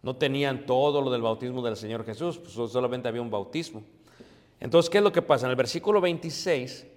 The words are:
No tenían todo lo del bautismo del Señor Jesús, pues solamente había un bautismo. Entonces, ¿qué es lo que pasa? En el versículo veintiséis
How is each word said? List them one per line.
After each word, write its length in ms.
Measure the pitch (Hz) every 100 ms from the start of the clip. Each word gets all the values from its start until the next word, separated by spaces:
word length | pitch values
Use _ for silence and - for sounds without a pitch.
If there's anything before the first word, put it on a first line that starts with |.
No 160 | 123 127
tenían 480 | 143 139 143 135
todo 380 | 143 127 147 143
lo 80 | 131
del 100 | 127
bautismo 400 | 113 110 123 127
del 160 | 120 101
Señor 300 | 107 113 113
Jesús, 320 | 107 170 170
pues 340 | - 110 117
solamente 360 | 123 123 127 120
había 120 | 117
un 100 | 120
bautismo. 520 | 104 98 156 160 113 107 _ _ - - - _ _
Entonces, 280 | 127 165 170
¿qué 80 | 208
es 80 |
lo 80 | 202
que 80 | 190
pasa? 240 | - 139
En 60 | 127
el 60 | 127
versículo 440 | 120 170 180 208
veintiséis 880 | 180 165 165 143 185 151 127 - -